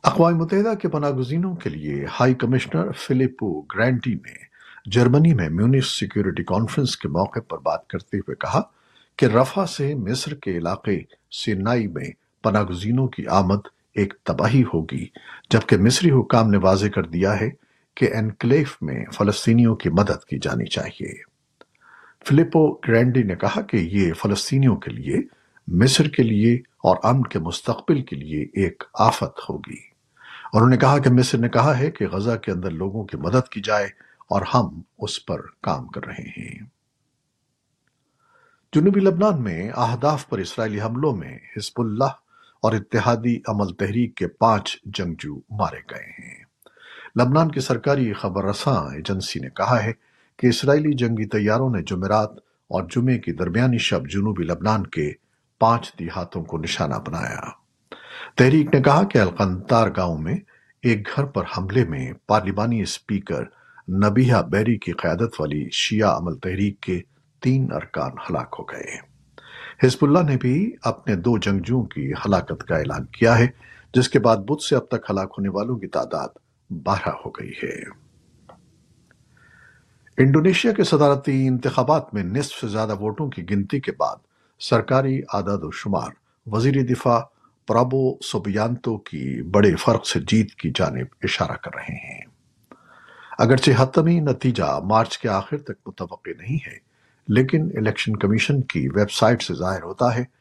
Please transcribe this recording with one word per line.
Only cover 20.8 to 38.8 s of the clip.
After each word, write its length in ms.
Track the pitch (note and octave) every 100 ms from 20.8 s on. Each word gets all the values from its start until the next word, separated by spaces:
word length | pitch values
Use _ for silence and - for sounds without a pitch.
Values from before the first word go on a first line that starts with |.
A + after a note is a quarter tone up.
| - - - - - _ _ _ _ _ _ - - _ -
فلیپو 440 | C#3 E3 E3 D#3
گرینڈی 500 | - - A2+ B2 B2
نے 120 | G#2+ F2
کہا 260 | G2+ G#3+
کہ 160 | G#3 A2
یہ 360 | E2+ G2 F2+
فلسطینیوں 640 | D#2+ A2 G2 - C3+ C3+ F#2+
کے 160 | -
لیے، 260 | - C3+ C#3 - _ _ _ -
مصر 420 | F2+ B2 C3 D#3
کے 140 | -
لیے 300 | A#2 G#2+ A2+ A#2+
اور 420 | - _ - F#2
امن 200 | A2 C3
کے 160 | A#2+ G2
مستقبل 600 | E2 E2 - A#2 - D#2
کے 140 | - C#2+
لیے 280 | D2 D2+
ایک 400 | - - F#2+ - -
آفت 560 | - A2 - - - -
ہوگی۔ 480 | - - - - _ _ _ - - -
انہوں 160 | G#2+ A#2+
نے 80 | B2+
کہا 200 | C3 C#3+
کہ 120 | C3+
مصر 280 | B2 B2 B2
نے 120 | A#2
کہا 300 | A#2+ C3+ B2+
ہے 120 | D3
کہ 160 | - G2+
غزہ 300 | F#2+ G#2+ A2+
کے 140 | -
اندر 200 | F2+ F#2
لوگوں 340 | D#2+ F#2+ G#2 G2+
کی 120 | -
مدد 300 | D#2 B2 B2+
کی 120 | A2
جائے 220 | G2+ G#2+ G2 - _ _ _
اور 120 | G2 F#2+
ہم 280 | B2+ F#2+ - - _
اس 260 | G#2 - -
پر 160 | E2+ - _
کام 260 | - D2 B1+
کر 180 | - -
رہے 240 | - - -
ہیں۔ 220 | - - A2 _ _ _ _ _ _ _ _ _ _ _ _ _ _ _ _ _ _ _ _
جنوبی 260 | D#3